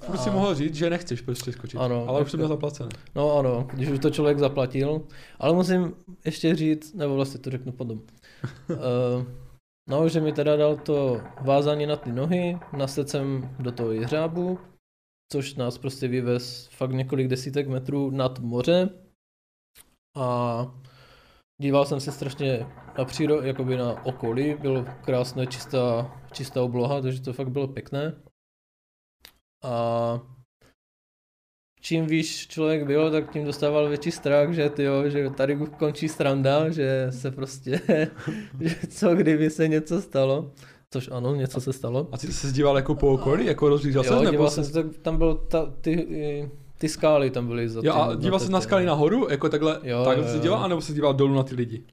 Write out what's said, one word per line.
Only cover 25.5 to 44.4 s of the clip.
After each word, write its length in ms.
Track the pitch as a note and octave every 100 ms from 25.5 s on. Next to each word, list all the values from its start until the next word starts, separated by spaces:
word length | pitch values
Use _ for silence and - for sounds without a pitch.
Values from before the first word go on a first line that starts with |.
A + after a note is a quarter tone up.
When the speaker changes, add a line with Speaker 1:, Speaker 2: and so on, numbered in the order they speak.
| - - C3 B2 A#2 B2+ - -
Speaker 2:
čistá 300 | - C3 C3
obloha, 380 | B2 B2 B2 C#3+
takže 200 | C3 C3
to 120 | C3
fakt 180 | B2 C3
bylo 180 | C3+ C3+
pěkné. 460 | C3+ - C#3 D#3 D#3+ - _ _ _ _ _ _ _ _ _ - _ _ _
A 560 | C3 A#2 A#2 A#2 A#2 A#2+ - - _ _ _ _ _ _ _ _ _ _ _ _ _ _
čím 260 | - E3 D#3+
výš 420 | D#3+ D#3 - -
člověk 380 | D#3+ D#3 D#3 C#3+
byl, 240 | D3 D#3+
tak 220 | D#3 D3+
tím 120 | D3+
dostával 440 | D3 C#3 D3 D3+ D3
větší 220 | D3 E3+
strach, 420 | - C#3+ C#3+ D3
že 180 | E3+ C#3+
tyjo, 380 | D3 C#3 C#3 C#3+
že 200 | C#3+ C3+
tady 260 | C3+ C3+ C#3+
končí 520 | D3+ - D3+ D3+ D#3+
sranda, 640 | - D3 C#3 C3+ D3 D#3+
že 360 | E3 C3+ C3 C3
se 200 | B2+ C3+
prostě, 500 | C3+ C3+ - B2+ C#3+ -
<laughs> 220 | D#3+ D#3 - - A3 G#3 C3+
že 160 | E3 E3 E3
co 260 | - G3+
kdyby 360 | E3+ D#3+ D#3 D#3
se 180 | D#3 D#3+
něco 340 | D3+ D#3 E3+
stalo. 500 | - C3+ C3+ C#3 C3+ - - - _
Což 160 | C3 C3
ano, 220 | B2+ B2
něco 260 | C#3+ C3 C3
se 120 | C3
stalo. 360 | B2+ A#2+ B2+ -
Speaker 1:
A 60 | B2
ty 80 | D#3
jsi 60 |
se 200 | - C#3
díval 240 | C3 D3 C#3
jako 180 | C3+
po 180 | D3 C#3+
okolí, 320 | C3+ C3+ E3 A#3
jako 220 | - D3
rozlížel 340 | C#3+ C#3 C3+
Speaker 2:
Jo, 80 | B2+
Speaker 1:
ses, 80 | -
nebo 100 | G#3
Speaker 2:
díval 180 | D3